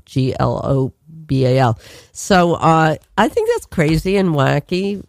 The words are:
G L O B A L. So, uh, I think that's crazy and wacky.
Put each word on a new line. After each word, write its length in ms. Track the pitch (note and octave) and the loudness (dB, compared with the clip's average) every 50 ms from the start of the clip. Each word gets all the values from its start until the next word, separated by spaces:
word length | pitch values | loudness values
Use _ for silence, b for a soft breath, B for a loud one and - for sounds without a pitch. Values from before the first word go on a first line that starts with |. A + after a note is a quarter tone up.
| - | -14
G 300 | - - C#3 C3 C3 - - | -8 -4 -2 -2 -2 -2 -2
L 220 | C3 B2 A#2+ - - | -2 -2 -2 -4 -2
O 280 | - C#3 C3+ C3 B2 - _ _ - D#3+ D#3+ D#3+ | -2 -2 0 -2 -4 -6 _ _ -20 -20 -14 -8
B 180 | - C#3 C3 C3 | -4 -2 0 2
A 120 | B2+ B2+ C3 | 2 2 2
L. 200 | C3 A#2+ A2+ - B B B B B B | 2 0 0 -2 B B B B B B
So, 420 | B - - - G#3 F3+ F3 F3 D#3+ | B -8 -2 2 2 2 4 2 0
uh, 420 | - - D#3+ D#3+ D#3+ D#3+ D#3 D3+ - _ _ - | 0 2 2 4 4 2 2 0 -4 _ _ -2
I 120 | - G#3+ D#4 | 0 0 0
think 200 | - A#4+ G#4+ A4 A#4+ | 0 -2 -2 0 -2
that's 120 | A4 - | -4 -4
crazy 500 | - - - D#3 D3+ D#3+ D#3 - F#3 G3 | -6 -2 0 0 2 0 0 0 0 0
and 140 | G3+ F#3+ F3+ | 0 2 2
wacky. 720 | D#3 C#3+ C3+ C3+ C#3 D3 - - F3+ F3+ G3 G3+ G#3 F#3+ - | 2 2 2 2 0 -2 -2 -4 -4 -4 -4 -4 -6 -8 -10